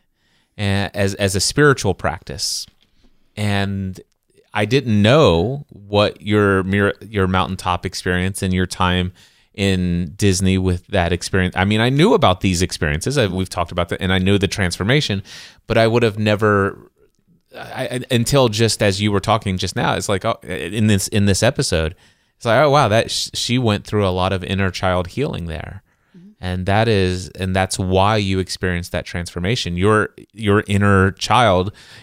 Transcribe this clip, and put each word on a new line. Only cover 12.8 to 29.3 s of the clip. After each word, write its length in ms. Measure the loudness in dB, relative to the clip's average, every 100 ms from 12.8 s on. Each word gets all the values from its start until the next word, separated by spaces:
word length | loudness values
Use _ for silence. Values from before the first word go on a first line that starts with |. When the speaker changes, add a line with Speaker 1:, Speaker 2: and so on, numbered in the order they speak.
| -4 -2 -2 -2
Speaker 1:
I, 100 | -2
we've 220 | -2 -4
talked 220 | -6 -4
about 180 | -4 -4
that, 120 | -4
and 120 | -2
I 60 | 0
knew 180 | 2 2
the 100 | 0
transformation, 760 | -2 -4 -2 0 0 0 -6 -8 -18 -20 _ -2
but 120 | 2
I 100 | 4
would 160 | 2
have 160 | 0 0
never, 720 | 0 2 2 2 0 -4 -18 _ _ _ _ _ _
I, 340 | -18 -12 -10 -6
I, 140 | -6 -2
until 360 | 0 2 2 2
just 320 | 2 0 2
as 180 | 0 2
you 100 | 0
were 80 | 0
talking 360 | 0 0 0 -4
just 180 | -4 -4
now, 200 | -2 -2
it's 120 | -2
like, 140 | -2
oh, 160 | -4 -6
in 440 | -8 -8 -6 0 2
this, 200 | 2 0
in 160 | 0 2
this 160 | 2
episode, 540 | 2 0 -2 -2 -2 -6 _ _ _ _
it's 80 | 0
like, 140 | 2
"Oh, 60 | 4
wow, 180 | 4 4
that 200 | 2 0
sh-, 180 | -4 -6
she 240 | -6 -2 0
went 280 | 2 0 -2
through 200 | -2 0
a 20 |
lot 200 | 0 0
of 100 | -2
inner 280 | -2 -2 -2
child 360 | -2 -2 0 -2
healing 380 | -6 -6 -6 -8
there." 380 | -10 -12 -16 _ _ _ -20
Speaker 2:
Mm-hmm. 140 | -20 _
Speaker 1:
And 240 | -6 -4 0
that 240 | 0 2
is, 400 | 2 2 -2 -8
and 260 | -8 -2 0
that's 240 | -2 -2
why 380 | 0 2 2 2
you 220 | 0 -2
experienced 520 | -4 -6 -4 -4 -6
that 140 | -8 -6
transformation. 720 | -8 -8